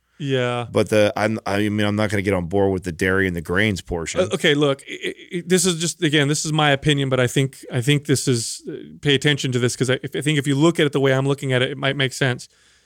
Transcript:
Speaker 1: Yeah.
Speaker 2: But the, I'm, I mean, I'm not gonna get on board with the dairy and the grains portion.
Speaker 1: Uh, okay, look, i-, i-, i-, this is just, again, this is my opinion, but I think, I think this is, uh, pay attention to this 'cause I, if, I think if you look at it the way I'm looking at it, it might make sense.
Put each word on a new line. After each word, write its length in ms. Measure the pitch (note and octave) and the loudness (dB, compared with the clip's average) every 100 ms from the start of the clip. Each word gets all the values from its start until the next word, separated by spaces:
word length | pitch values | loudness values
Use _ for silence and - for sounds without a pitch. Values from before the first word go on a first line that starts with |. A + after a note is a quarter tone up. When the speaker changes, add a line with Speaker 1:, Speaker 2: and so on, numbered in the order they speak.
| _ - | _ -10
Speaker 1:
Yeah. 440 | C#3+ C3 B2 A#2+ A#2 | -4 -2 -2 -4 -2
Speaker 2:
But 180 | - G2 | -2 2
the, 220 | G#2+ G#2 - | 4 2 2
I'm, 220 | G#2+ A2 - | -2 -2 -2
I 200 | G2+ G#2+ | -2 0
mean, 140 | G#2 G#2 | 0 0
I'm 100 | G#2 | 0
not 160 | G#2+ | 0
gonna 100 | G2+ | 0
get 140 | G2 F2+ | 0 0
on 100 | E2+ | 0
board 260 | G2 G2 | 0 2
with 120 | F#2+ | 0
the 80 | F2+ | -4
dairy 340 | D#2+ F#2+ F#2+ F#2+ | -2 0 2 0
and 100 | E2+ | -2
the 60 | |
grains 400 | D#2+ F2+ A2 F2+ | -2 0 0 0
portion. 380 | - F2 D#2 - | -4 -6 -4 -2
Speaker 1:
Uh, 60 | F#3 | -2
okay, 200 | G3 E3+ | 0 0
look, 300 | C#3+ D3 C#3 - | 2 2 -2 -8
i-, 60 | - | -12
i-, 340 | - - - F3+ | -10 -10 -10 -10
i-, 60 | |
this 220 | E3+ F#3 F#3 | 0 2 2
is 140 | D#3+ | 0
just, 220 | E3 - | -4 -2
again, 240 | D#3 D3+ C#3+ | 0 2 2
this 180 | D3+ D#3 | 0 -2
is 80 | |
my 160 | D#3 D3+ | 0 2
opinion, 400 | C3+ D#3 C#3+ C3+ | 2 2 2 2
but 100 | B2+ | 2
I 60 | B2 | 2
think, 400 | D3 C3+ - - | 2 0 -2 -8
I 80 | C3 | -2
think 240 | A#2+ D3 D3 | 2 2 2
this 220 | C3+ - | 0 2
is, 340 | A#2+ A2+ - - | 0 -2 -10 -12
uh, 40 | D3 D2 D#2 | -12 -14 -6
pay 140 | C#3+ C3+ | 0 2
attention 360 | D3+ D3 C#3 | 2 0 0
to 40 | B2 | 0
this 180 | A#2+ - | 0 0
'cause 140 | A#2+ | 0
I, 100 | B2+ | 0
if, 120 | C#3 D#3+ | -4 -4
I 60 | |
think 160 | C#3 D3 | -2 0
if 80 | C#3+ | 0
you 80 | |
look 260 | C3+ E3 E3+ | 2 2 2
at 60 | D3+ | 0
it 60 | |
the 80 | C#3 | 2
way 120 | C3+ | 2
I'm 160 | C3 C#3 | 2 0
looking 260 | C3+ C3+ | -2 0
at 100 | B2+ | 0
it, 80 | C3 | 0
it 60 | C3+ | -2
might 180 | C#3 C#3 | -4 -2
make 180 | C3 | -2
sense. 340 | - C3+ B2+ - _ _ _ | 0 -2 -2 -8 _ _ _